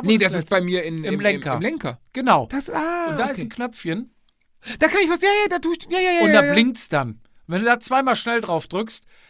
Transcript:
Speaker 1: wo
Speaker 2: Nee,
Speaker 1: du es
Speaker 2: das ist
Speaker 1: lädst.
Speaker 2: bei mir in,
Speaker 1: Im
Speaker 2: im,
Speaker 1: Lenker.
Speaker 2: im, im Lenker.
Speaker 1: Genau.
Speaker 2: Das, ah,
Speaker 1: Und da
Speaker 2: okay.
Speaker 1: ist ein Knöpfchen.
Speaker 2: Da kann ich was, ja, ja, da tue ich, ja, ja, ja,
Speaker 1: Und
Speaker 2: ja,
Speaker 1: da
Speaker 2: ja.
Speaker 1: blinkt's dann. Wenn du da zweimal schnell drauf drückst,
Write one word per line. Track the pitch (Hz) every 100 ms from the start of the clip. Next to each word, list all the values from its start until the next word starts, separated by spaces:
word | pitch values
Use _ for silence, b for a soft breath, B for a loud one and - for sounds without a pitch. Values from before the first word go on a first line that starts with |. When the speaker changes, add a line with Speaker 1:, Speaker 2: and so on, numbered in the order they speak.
Speaker 1:
wo | 190
Speaker 2:
Nee, | 220
Speaker 1:
du |
es | 190
Speaker 2:
das |
ist | 175
Speaker 1:
lädst. | 160
Speaker 2:
bei | 190
mir | 180 180
in, | 165 160
Speaker 1:
Im | 156
Speaker 2:
im, | 151
Speaker 1:
Lenker. | 202 143 143
Speaker 2:
im, | 123
im |
Lenker. | 208 320 135 120 _
Speaker 1:
Genau. | 262 262 160 120
Speaker 2:
Das, | 277 -
ah, | - 311 349 330
Speaker 1:
Und | 302
da |
Speaker 2:
okay. | 269
Speaker 1:
ist | 226
ein | 220
Knöpfchen. | - 247 - 170 180 262 _ _ _ _ _ B -
Speaker 2:
Da | 311
kann | 403
ich | 330
was, | 339
ja, | 392
ja, | 415 415
da | 349
tue | 320
ich, | 339 -
ja, | 359
ja, | 370
ja, | 339
Speaker 1:
Und | 320
Speaker 2:
ja, | 311
Speaker 1:
da | 285
Speaker 2:
ja. |
Speaker 1:
blinkt's | 220 247 226 -
dann. | 147 123 104 - _ -
Wenn | 180
du | 226
da | 240
zweimal | - 262 262
schnell | 220 233 233
drauf | 214 165 -
drückst, | 180 220 - b b